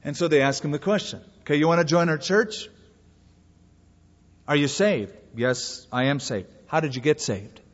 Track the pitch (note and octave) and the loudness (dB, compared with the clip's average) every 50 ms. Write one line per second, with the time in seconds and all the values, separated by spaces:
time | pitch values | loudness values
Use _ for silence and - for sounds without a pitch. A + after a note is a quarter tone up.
0 | _ C#3+ C#3+ - F3+ E3+ D3+ C#3+ C3+ C#3 C#3 C3+ - D3+ C#3+ D3 - F#3 G#3 G3+ | _ -10 -4 -2 0 4 4 4 4 4 0 0 -4 -4 -4 -2 0 0 0 0
1 | - - - G2 - - _ - - - D3 D3 D3+ D#3+ E3+ E3+ E3+ D3+ D#3+ F3 | -2 -4 -12 -14 -16 -20 _ -20 -4 -2 2 2 4 4 4 4 2 4 4 2
2 | E3+ E3 D#3+ D3+ - - F#3 G#3 A#3+ - - - - - - - - - _ _ | 4 2 0 -2 -2 0 2 2 2 0 -4 -12 -12 -14 -18 -20 -20 -20 _ _
3 | _ - _ _ _ - _ _ _ _ _ _ _ _ _ _ _ _ _ _ | _ -20 _ _ _ -20 _ _ _ _ _ _ _ _ _ _ _ _ _ _
4 | _ _ _ _ _ _ _ _ _ - D3 D3 C#3+ C3+ C3+ - F#3+ D#3+ C#3 B2 | _ _ _ _ _ _ _ _ _ 0 0 2 2 0 0 0 0 2 2 0
5 | G#2 F#2+ - - - - - A2+ A#2 B2+ B2+ A#2+ - - - - - _ - B2 | -4 -6 -10 -20 -20 -18 -8 -2 0 0 0 0 -4 -12 -12 -14 -16 _ -4 0
6 | B2+ C3+ C#3+ C#3+ C3+ - B2 G2+ F2+ - - - - - - D#3+ D#3+ D3+ B2+ B2+ | 0 0 0 -2 -4 -4 -6 -6 -6 -8 -18 -20 -14 -2 -2 -2 -2 -2 -6 -2
7 | A#2 D3+ D3+ D3 - - A2+ G2 G2+ G#2 - - _ _ | 0 0 0 0 0 -6 -6 -6 -6 -14 -20 -20 _ _